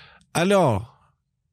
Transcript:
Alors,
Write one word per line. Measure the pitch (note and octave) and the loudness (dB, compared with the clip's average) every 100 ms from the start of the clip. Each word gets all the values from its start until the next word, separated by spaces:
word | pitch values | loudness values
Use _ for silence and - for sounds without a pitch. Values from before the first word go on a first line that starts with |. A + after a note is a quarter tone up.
| - _ _ | -20 _ _
Alors, | - F3+ G3+ D#3 G2+ A2+ _ _ _ _ _ _ | -4 0 2 2 -2 -6 _ _ _ _ _ _